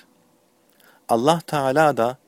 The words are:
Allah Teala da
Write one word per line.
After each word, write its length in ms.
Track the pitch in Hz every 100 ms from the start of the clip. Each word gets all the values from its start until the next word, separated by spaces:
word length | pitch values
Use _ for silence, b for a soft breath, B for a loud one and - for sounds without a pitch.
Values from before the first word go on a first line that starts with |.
| _ _ _ _ _ _ _ b b b b
Allah 320 | 117 131 165 -
Teala 500 | 151 135 139 156 120
da 200 | 117 127